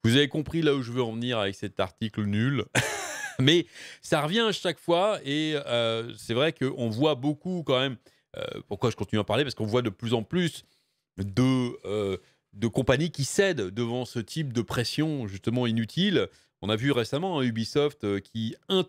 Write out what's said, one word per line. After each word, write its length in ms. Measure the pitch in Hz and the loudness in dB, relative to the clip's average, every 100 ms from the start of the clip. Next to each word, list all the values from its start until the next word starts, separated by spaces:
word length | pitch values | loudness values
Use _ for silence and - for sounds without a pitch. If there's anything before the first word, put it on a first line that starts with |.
Vous 120 | 113 127 | 6 4
avez 120 | 143 | 4
compris 340 | 160 135 165 | 0 -2 0
là 120 | 151 | 2
où 80 | 143 | 2
je 100 | 117 | -2
veux 100 | 123 | -2
en 100 | 117 | -2
venir 260 | 113 120 117 | -2 -2 0
avec 160 | 98 | -2
cet 240 | 98 101 - | -4 -8 -4
article 460 | 92 _ 110 - | -4 _ -4 -2
nul. 400 | 104 104 123 139 - | 0 2 2 0 0
<laughs> 640 | - - - - - - - | -2 -2 -6 -8 -10 -10 2
Mais 260 | 131 170 - - - - | 4 4 2 -12 -18 -18
ça 180 | - 160 | -2 0
revient 200 | 147 214 | 2 0
à 120 | 220 | 0
chaque 260 | - 180 - | 0 -4 -4
fois, 400 | - 170 208 202 | 2 4 4 0
et, 300 | 135 147 156 151 143 | -2 -2 -2 -2 0
euh, 460 | 120 117 113 120 110 | 0 2 0 -6 -12
c'est 180 | - | -2
vrai 180 | 117 156 | 2 2
qu'on 360 | 156 127 - 117 | 2 -4 0 -2
voit 240 | 110 151 | 2 2
beaucoup 480 | 135 143 147 180 180 | 2 -2 -2 -4 -4
quand 140 | 151 127 | 2 2
même, 180 | 135 120 _ _ _ - | 2 -4 _ _ _ -10
euh, 80 | - - - | -8 -10 -10
pourquoi 220 | 101 120 | -2 -2
je 60 | - | 0
continue 220 | 104 107 | -2 0
à 40 | |
en 20 | |
parler, 180 | 101 110 | 2 0
parce 120 | 147 | 0
qu'on 120 | - 110 | -4 0
voit 160 | 123 | 2
de 80 | 123 | 0
plus 240 | 95 117 | -4 -2
en 80 | 117 | 0
plus 420 | 107 175 170 - _ _ _ _ _ - | 0 0 0 -2 _ _ _ _ _ -8
de, 580 | 98 98 131 131 123 - | -2 2 4 4 0 -6
euh, 340 | 90 104 98 92 _ _ _ | -4 -2 -2 -4 _ _ _
de 160 | 101 113 | -4 -2
compagnies 420 | - 127 131 170 | 0 2 2 2
qui 140 | - | -2
cèdent 460 | 135 - 196 151 92 | -2 2 2 2 -4
devant 340 | 101 117 123 | -4 -4 -4
ce 140 | 120 120 | -4 -6
type 340 | - 156 147 | -6 -6 -2
de 100 | 117 | -2
pression 640 | - - 117 - 156 147 107 | -2 -2 -2 -2 -2 -2 -6
justement 400 | 95 - 123 120 | -4 -2 0 2
inutile. 600 | 113 113 - 202 151 92 _ _ _ | 0 0 0 2 2 0 _ _ _
On 60 | 95 | -2
a 80 | 110 | 0
vu 160 | 139 | 2
récemment, 460 | 123 113 143 190 160 | 0 0 -2 -2 0
hein, 40 | |
Ubisoft, 640 | 127 110 110 147 147 - | 0 0 -2 0 0 -2
euh, 160 | 104 98 | -2 -2
qui 340 | - 113 113 - - | -4 -4 -4 -6 0
un 160 | 190 | 0